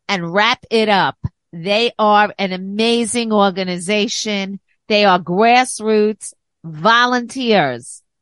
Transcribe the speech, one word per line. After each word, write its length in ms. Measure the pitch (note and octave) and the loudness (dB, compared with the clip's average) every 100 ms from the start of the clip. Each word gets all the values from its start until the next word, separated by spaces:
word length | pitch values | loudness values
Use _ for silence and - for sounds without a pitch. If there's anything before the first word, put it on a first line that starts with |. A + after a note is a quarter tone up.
| - | -6
and 240 | G3 E3+ | -4 -2
Wrap 320 | F#3 A3 B3 - | 0 0 0 -2
It 200 | A3+ G#3+ | 0 2
Up. 280 | G3 D3+ - - - _ | 2 0 -2 -10 -12 _
They 400 | E3+ E3+ G#3 A#3 - | -10 -2 0 0 0
are 360 | G#3+ G#3 G#3 - | 2 4 2 -2
an 140 | F#3+ | -6
amazing 800 | F#3 F#3+ G#3 A3+ A#3 A#3 A#3+ A3+ | -6 -6 -2 0 0 -2 -4 -2
organization. 1300 | G#3+ G3 F#3 F#3 F3+ F3 G#3 G#3+ - G#3+ G3+ G3 G3 _ _ - | 2 2 0 -4 -6 -4 -2 -2 -4 -6 -6 -6 -10 _ _ -2
They 160 | G#3 G3+ | 2 4
are 140 | F3+ | 4
grassroots 1120 | F3 F3+ A#3 B3 B3+ - G#3+ G#3+ G#3 G#3+ - - _ _ E3 | 2 2 4 4 2 -2 0 2 2 -2 -10 -20 _ _ -16
volunteers 1400 | D3+ F3+ A#3 B3 B3 A#3 C4+ A#3+ G3+ C#3+ A#2+ - - _ _ | -4 2 2 2 0 -4 -6 0 2 0 -4 -12 -20 _ _